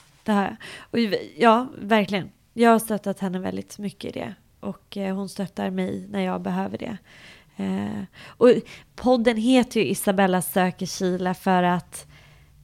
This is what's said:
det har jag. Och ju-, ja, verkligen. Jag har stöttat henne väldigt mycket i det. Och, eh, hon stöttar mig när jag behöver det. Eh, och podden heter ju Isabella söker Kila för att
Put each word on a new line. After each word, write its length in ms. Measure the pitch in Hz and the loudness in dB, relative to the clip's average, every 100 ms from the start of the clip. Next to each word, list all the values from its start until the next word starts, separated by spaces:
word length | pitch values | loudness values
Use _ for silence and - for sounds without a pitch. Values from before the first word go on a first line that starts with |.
| _ _ | _ _
det 80 | - | 0
har 100 | 202 | 0
jag. 120 | 190 220 - - - | 0 -4 -16 -18 -6
Och 80 | 233 | 0
ju-, 160 | 226 180 104 151 | 0 0 -6 2
ja, 300 | 226 220 262 - | 4 4 2 -8
verkligen. 480 | 202 220 196 196 - _ _ | 0 2 2 -2 -6 _ _
Jag 180 | - 233 | 2 6
har 80 | 226 | 6
stöttat 400 | 226 208 - 190 | 2 -4 -4 -4
henne 200 | 190 185 | -4 -4
väldigt 380 | 190 190 196 - | -6 -8 -10 -10
mycket 380 | 202 - - - | -10 -8 -12 -8
i 40 | |
det. 140 | - 190 _ _ | -10 -12 _ _
Och, 380 | 208 - _ 202 | -12 -12 _ -8
eh, 180 | 190 190 | -4 -4
hon 140 | 196 | -6
stöttar 400 | - 185 - 202 | -6 -8 -4 -4
mig 380 | 185 185 196 190 | -2 -4 -4 -6
när 120 | 202 | -4
jag 200 | 185 185 | -4 -4
behöver 360 | 185 185 196 214 | -4 -4 -4 -6
det. 200 | - 196 _ - - - _ - | -8 -10 _ -20 -20 -20 _ -8
Eh, 400 | 196 190 208 214 196 - - | -6 -4 -4 -8 -10 -16 -16
och 220 | - - - - - - - | 4 6 6 2 -14 -20 -4
podden 420 | 233 254 226 220 | 0 2 2 2
heter 420 | 226 262 254 226 | 4 4 4 0
ju 60 | 147 | 0
Isabella 540 | 190 - 196 196 180 | 0 0 2 4 2
söker 440 | - 196 185 - 185 | 0 2 0 0 -8
Kila 480 | - 185 180 185 | -4 -2 0 -2
för 300 | 185 - 180 | -2 2 4
att 440 | 180 180 - - - - - - _ _ | 4 2 -2 -16 -20 -20 -20 -20 _ _